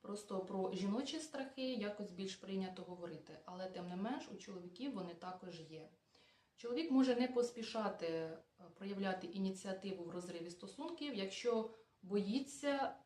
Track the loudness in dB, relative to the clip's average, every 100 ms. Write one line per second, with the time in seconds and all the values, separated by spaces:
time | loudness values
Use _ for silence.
0 | -4 -6 -2 -2 0 2 2 4 4 4
1 | 2 -2 -4 -4 -4 0 0 2 0 -2
2 | -6 -4 -4 -4 -2 0 0 -4 -8 -6
3 | -6 -8 -12 -14 -10 -6 -4 -4 -2 0
4 | 0 0 -4 -10 -8 -8 -10 -6 -4 -2
5 | -4 -6 -6 -6 -8 -10 -10 -12 -12 -20
6 | _ -20 -20 _ _ _ -2 0 6 8
7 | 8 8 6 6 4 2 -2 0 0 0
8 | 0 0 -2 -6 -14 _ -20 -8 -4 0
9 | 2 0 -2 0 2 0 -2 -2 -2 -4
10 | -4 -4 -4 -6 -6 -8 -12 -6 -6 -4
11 | -4 -2 -2 2 4 4 2 -6 -20 _
12 | 2 2 4 2 0 0 2 4 2 0